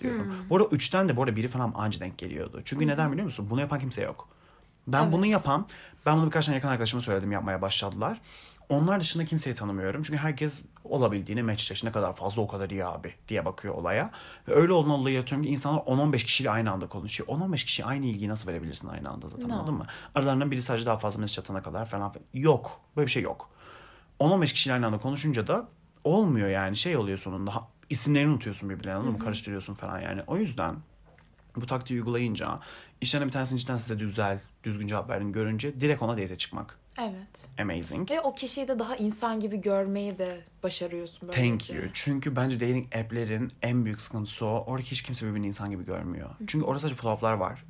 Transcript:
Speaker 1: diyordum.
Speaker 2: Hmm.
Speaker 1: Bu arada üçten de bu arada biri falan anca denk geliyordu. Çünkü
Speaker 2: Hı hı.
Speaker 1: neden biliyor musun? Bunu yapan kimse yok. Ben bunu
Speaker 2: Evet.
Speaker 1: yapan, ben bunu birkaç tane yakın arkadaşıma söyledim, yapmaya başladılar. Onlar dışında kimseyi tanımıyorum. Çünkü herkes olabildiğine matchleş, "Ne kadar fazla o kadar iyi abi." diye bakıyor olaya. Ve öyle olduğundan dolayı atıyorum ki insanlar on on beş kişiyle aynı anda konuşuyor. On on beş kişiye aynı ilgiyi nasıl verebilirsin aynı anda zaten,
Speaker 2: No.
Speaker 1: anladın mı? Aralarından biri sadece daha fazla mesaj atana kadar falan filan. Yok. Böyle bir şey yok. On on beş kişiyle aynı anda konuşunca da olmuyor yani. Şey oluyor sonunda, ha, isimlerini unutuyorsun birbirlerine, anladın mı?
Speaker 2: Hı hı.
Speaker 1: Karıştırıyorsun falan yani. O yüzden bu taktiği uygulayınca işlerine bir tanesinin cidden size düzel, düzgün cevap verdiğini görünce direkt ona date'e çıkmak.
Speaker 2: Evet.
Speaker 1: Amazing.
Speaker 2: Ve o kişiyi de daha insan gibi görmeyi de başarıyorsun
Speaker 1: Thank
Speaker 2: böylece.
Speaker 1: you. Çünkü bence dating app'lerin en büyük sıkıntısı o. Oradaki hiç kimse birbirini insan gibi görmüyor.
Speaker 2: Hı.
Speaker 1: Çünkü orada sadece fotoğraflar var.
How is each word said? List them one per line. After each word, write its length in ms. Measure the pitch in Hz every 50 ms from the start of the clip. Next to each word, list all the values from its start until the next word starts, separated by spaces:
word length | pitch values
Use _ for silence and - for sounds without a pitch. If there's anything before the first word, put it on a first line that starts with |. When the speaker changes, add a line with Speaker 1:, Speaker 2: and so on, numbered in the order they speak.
Speaker 1:
diyordum. 240 | 254 254 240 220 202
Speaker 2:
Hmm. 240 | 202 190 185 185 -
Speaker 1:
Bu 60 | 165
arada 120 | 190 214 214
üçten 400 | - 123 - - 180 185 190 175
de 80 | 131
bu 60 | 120
arada 140 | 135 127 104
biri 120 | 110 110 127
falan 240 | 120 123 123 110 -
anca 240 | - 107 107 104 -
denk 180 | 90 92 82 -
geliyordu. 440 | 87 90 73 76 - - - - -
Çünkü 200 | - 131 143 156
Speaker 2:
Hı 40 | 151
hı. 40 |
Speaker 1:
neden 200 | 143 151 160 143
biliyor 120 | 139 170 214
musun? 220 | 160 - - 101 101
Bunu 100 | 117 135
yapan 200 | 143 139 147 135
kimse 220 | 135 127 - -
yok. 260 | - - - - - - - _ - - - - - _ _ _ _
Ben 260 | 123 131 143 160 165
bunu 140 | 160 180 196
Speaker 2:
Evet. 60 | 214
Speaker 1:
yapan, 340 | 208 185 - 143 139 160 208 - - - - - - - -
ben 100 | 151 156
bunu 100 | 160 160
birkaç 200 | 151 151 160 151
tane 100 | 151 143
yakın 120 | 131 135 139
arkadaşıma 340 | 127 117 117 110 123 123
söyledim, 300 | 123 110 98 95 95 104
yapmaya 300 | 101 95 - 98 95 92
başladılar. 580 | 98 98 - - 101 98 92 101 113 170 226 - - - - - - - - - - -
Onlar 320 | 139 143 160 180 202 196
dışında 240 | 160 - - 170 165
kimseyi 300 | 160 160 151 147 135 117
tanımıyorum. 460 | - 104 101 98 95 95 95 107 147
Çünkü 160 | 156 147 156 143
herkes 460 | 147 156 147 131 151 151 - - - - - - -
olabildiğine 580 | - - 135 123 107 104 98 - - 107 120
matchleş, 420 | 117 107 104 - - - 98 - 113
"Ne 80 | 117
kadar 240 | 113 107 95 90 98
fazla 260 | - 92 98 104 117
o 60 | 104 -
kadar 220 | 107 98 98 92
iyi 160 | 98 98 90
abi." 280 | 90 82 78 - 85 - - - -
diye 160 | 110 95 82
bakıyor 300 | 95 - - - 101 -
olaya. 360 | 80 85 85 - 120 170 220 - - - - - - - -
Ve 60 | -
öyle 180 | 147 165 175
olduğundan 280 | 185 170 147 151 147 139
dolayı 200 | 131 135 131 127
atıyorum 240 | 123 - 139 139 156
ki 60 | -
insanlar 300 | 143 131 - 143 147 147 -
on 120 | - 131 135
on 140 | 147 156
beş 120 | 135 113 110
kişiyle 260 | - - - 131 113
aynı 200 | 104 113 113 107
anda 160 | 95 92 92 -
konuşuyor. 400 | - 95 80 101 - - - -
On 120 | 135 156
on 120 | 185 190
beş 120 | 170 - -
kişiye 220 | - - - -
aynı 200 | 117 135 139 135
ilgiyi 220 | 123 110 98 107 104
nasıl 200 | 110 110 - 92
verebilirsin 400 | 85 85 85 80 67 - - 73
aynı 220 | 80 - 71 67
anda 180 | - - - -
zaten, 200 | - - 240 240
Speaker 2:
No. 60 | 233
Speaker 1:
anladın 200 | 202 - 156 147
mı? 120 | - - - - - - - -
Aralarından 360 | 143 135 139 131 131 143 143
biri 120 | 135 127
sadece 240 | 120 - 123 113 117
daha 100 | 120 113 113
fazla 220 | 107 104 101 107
mesaj 180 | 104 104 - -
atana 240 | - - 98 95
kadar 240 | - - 80 101 113
falan 260 | 110 101 98 101 101
filan. 140 | - - - _ -
Yok. 460 | 131 143 156 139 113 - - - - _ _ -
Böyle 100 | 147 147
bir 60 | 127
şey 100 | - 127
yok. 280 | 90 - - - - - - - - - - - - - - - - _ _ -
On 120 | 143 156
on 120 | 196 190
beş 100 | 160 123
kişiyle 220 | - - - 135 127
aynı 120 | 123 120
anda 120 | 110 107 104
konuşunca 480 | 110 131 143 135 151 156 131 113 104
da 220 | 110 170 233 240 - - _ _ _ _ - -
olmuyor 440 | 147 170 214 220 175 131 110 101 98
yani. 280 | 95 98 95 95 101
Şey 200 | - - 180 170
oluyor 220 | 127 104 98 98 98
sonunda, 360 | - 95 92 95 98 98 98
ha, 140 | - - - _ _ - -
isimlerini 400 | - 110 - 143 147 147 147 151
unutuyorsun 400 | 147 110 - 107 98 - 101 98
birbirlerine, 240 | 95 85 95 98 95
anladın 180 | 98 120 120
mı? 60 | 107 107
Speaker 2:
Hı 20 |
hı. 40 | 113
Speaker 1:
Karıştırıyorsun 500 | 110 104 - - 101 101 95 - - 101
falan 260 | - 98 95 92 92
yani. 220 | 87 90 95 98 -
O 100 | - 147
yüzden 400 | 196 220 160 117 - 85 80 - 156 - - - - - - - - - _ _ _ _ - -
bu 100 | 123 120
taktiği 280 | - 135 123 123 127 127
uygulayınca 680 | 120 113 120 120 120 123 113 110 - - - - - - - - - - - - -
işlerine 260 | 127 123 - 143 143
bir 60 | 131
tanesinin 260 | 135 135 131 127 131 123
cidden 180 | 127 131 127
size 220 | 117 110 113 110 104
düzel, 420 | 110 104 98 113 104 98 98 95 - - _ _ -
düzgün 220 | 113 104 101 107
cevap 220 | 104 107 98 98 -
verdiğini 240 | - 95 104 104
görünce 480 | 98 110 110 107 110 107 135 147 139 127
direkt 220 | 143 147 147 -
ona 100 | 117 113
date'e 260 | 117 107 95 90 90 -
çıkmak. 400 | - - - - - - - - _ - - 262
Speaker 2:
Evet. 480 | 233 208 190 185 202 - - - - - - -
Speaker 1:
Amazing. 500 | 104 98 85 85 - - - - 185 190
Speaker 2:
Ve 100 | 294 330
o 140 | 320 262 -
kişiyi 340 | - 269 247 - 285 269 247
de 100 | 262 226
daha 180 | 226 233 254
insan 440 | 233 208 214 214 - 233 226 226 220
gibi 200 | 208 208 208 196
görmeyi 580 | 190 208 196 196 196 196 196 202 202 202 185 185
de 220 | 185 180 180 175 165 - - -
başarıyorsun 560 | - 185 - - 175 170 175 175 175 165 - - - 175
Speaker 1:
Thank 80 | - 123
Speaker 2:
böylece. 360 | 123 120 113 - - - -
Speaker 1:
you. 100 | - - 98
Çünkü 440 | - - - 143 139 135 135 147 127
bence 200 | 127 127 131 127 113
dating 340 | 120 123 127 127 123 - -
app'lerin 560 | 113 110 110 113 117 117 107 110 107 127 123 - -
en 220 | - 120 120 123 113
büyük 180 | 107 107 -
sıkıntısı 440 | - - - 110 104 104 - - 117
o. 180 | 107 110 113 -
Oradaki 240 | 123 131 131 127 -
hiç 120 | 131 -
kimse 240 | - - 123 - 117
birbirini 200 | 107 104 107 104
insan 240 | 101 101 - 101 101
gibi 140 | 101 90 87
görmüyor. 440 | 92 90 85 82 87 85 80 - -
Speaker 2:
Hı. 160 | - - 214
Speaker 1:
Çünkü 180 | 202 - 156 -
orada 120 | - 135 143
sadece 160 | 156 151 127
fotoğraflar 360 | 123 120 113 107 110 113 113
var. 320 | 110 101 92 92 - - -